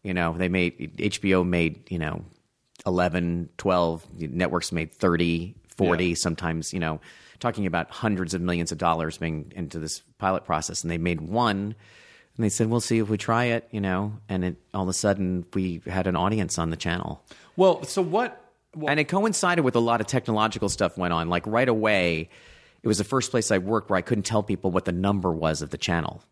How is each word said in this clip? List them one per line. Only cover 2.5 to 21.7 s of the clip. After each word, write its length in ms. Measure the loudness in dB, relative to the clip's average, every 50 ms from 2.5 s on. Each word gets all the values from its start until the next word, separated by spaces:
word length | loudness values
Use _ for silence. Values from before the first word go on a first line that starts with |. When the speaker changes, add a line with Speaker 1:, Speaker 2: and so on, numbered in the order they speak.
| _ _ _ _ _ -8 -4
Speaker 1:
eleven, 600 | 0 2 2 2 2 2 0 0 0 -2 -4 -6 -8 _
twelve, 460 | -4 0 2 4 4 2 2 0 -4 -10 -16 -12 -10
networks 520 | -10 -6 -2 -2 -2 0 0 -2 -2 -2
made 200 | -4 -4 -4 -6
thirty, 640 | -4 _ 2 2 4 4 4 2 2 0 -4 -8 -12 -18 _ _ -4
forty, 300 | 0 2 2 2 2 2
Speaker 2:
Yeah. 80 | 0 0
Speaker 1:
sometimes, 580 | 0 -2 -2 -2 -2 -2 -4 -2 -4 -6 -6 -4
you 60 | -4
know, 200 | -2 -2 -4 -6 -10 -18 -20 -20 -20 -20 -18 -4
talking 280 | -4 -4 -2 -2 -4
about 240 | -2 0 -2 -4 -4
hundreds 420 | -8 -2 0 0 0 0 -2 -2 -2
of 80 | -2
millions 300 | 0 0 0 0 -2 -4
of 80 | -4 0
dollars 400 | 0 2 2 2 -2 -4 -4 -4
being 340 | -4 -4 -4 -6 -8 -10 -10
into 220 | -10 -10 -8 -8
this 240 | -8 -8 -8 -10 -10 _ _ _
pilot 280 | _ 0 0 0 0 0
process. 360 | -2 -2 -2 -2 -4 -8 -6
And 100 | -4 -4
they 60 | -2
made 240 | 0 0 0 0 -2
one, 540 | -4 -2 0 2 2 2 0 0 -4 -6 -8 -12 -18 -20 -20 -20 -20 -20 -20 -20 _ _ _
and 80 | 0 0
they 60 | 0
said, 180 | 2 2 2 2
"We'll 120 | 2 0
see 160 | 0 2 0 0
if 80 | 2
we 100 | 0 -2
try 280 | -2 0 0 0 2 2
it," 200 | 2 0 -2 -4 _
you 80 | -6 -4
know, 320 | -2 0 0 0 -2 -4 -8 -10 -8
and 160 | -4 -2 -2 -2
it, 140 | -2 -4 -6 _ _ -4
all 100 | -2 -2
of 60 | -2
a 40 | -2
sudden 520 | 0 0 0 2 2 0 -2 -2 -2 -4 _ -4
we 280 | -2 -2 -2 -4 -6 _
had 180 | -4 -4 -2 0
an 120 | 0 0
audience 400 | 2 0 0 0 0 -2 -2 -2 -2
on 100 | -2 -2
the 60 | -2
channel. 480 | -4 -2 -2 -2 -2 -4 -8 -10 -12 _ _ -20 -20 -20 -12 _
Speaker 2:
Well, 280 | 4 4 4 4 2 -2
so 160 | -4 -2 -2
what, 420 | -2 0 0 0 -2 -2 -6 -14 -20 _ _ _ _ _ -12
what 160 | -6 -2 0
Speaker 1:
And 80 | 0 0
it 60 | 0
coincided 580 | 0 0 2 2 2 0 2 2 2 2 4 2
with 140 | 4 4
a 20 | 4
lot 220 | 4 4 2 2
of 60 | 0
technological 600 | 0 0 -2 0 2 2 2 2 2 0 -2 -2
stuff 300 | -2 0 0 0 0 0
went 160 | 0 0 0 2
on. 160 | 0 2 2
Like, 180 | 0 0 0
right 220 | 0 2 2 4
away, 600 | 4